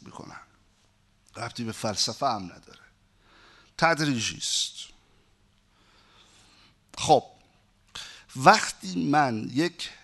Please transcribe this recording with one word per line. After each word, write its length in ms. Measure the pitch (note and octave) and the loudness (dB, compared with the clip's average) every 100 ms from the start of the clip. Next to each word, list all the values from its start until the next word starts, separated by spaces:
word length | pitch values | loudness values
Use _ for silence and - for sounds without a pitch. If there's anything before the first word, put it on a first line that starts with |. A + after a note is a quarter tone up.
می‌کنن، 400 | - - - - - _ _ _ _ _ _ _ _ - | -18 -18 -16 -18 -20 _ _ _ _ _ _ _ _ -12
ربطی 280 | G#2 - | -10 -8
به 80 | A2+ | -8
فلسفه 540 | - A2+ F#2 - A2 C#3 | -4 -4 -2 -2 -2 -2
هم 180 | G#2+ | -2
نداره، 360 | F2 - - - - _ _ _ _ - - - - - | -8 -14 -20 -20 -20 _ _ _ _ -20 -20 -20 -12 2
تدریجی 580 | E3 D3+ D3+ A#2+ G2 - | 2 4 0 0 -2 -4
است. 360 | - - - - - - _ _ _ _ _ _ _ _ _ _ _ - - - - - - _ _ - | -4 -2 -4 -8 -18 -20 _ _ _ _ _ _ _ _ _ _ _ -20 -20 -20 -20 -20 -20 _ _ -2
خب، 260 | - C3+ - - _ _ _ _ _ - - - - C3 | 4 4 4 -18 _ _ _ _ _ -18 -18 -20 -16 4
وقتی 680 | D3 G#3+ - - F#3+ F3+ | 6 6 4 -8 -8 -4
من 460 | D#3+ D3 C#3 G#2+ - | 2 4 4 0 -4
یک 380 | B2 E3+ - - - | -2 -2 -2 -14 -14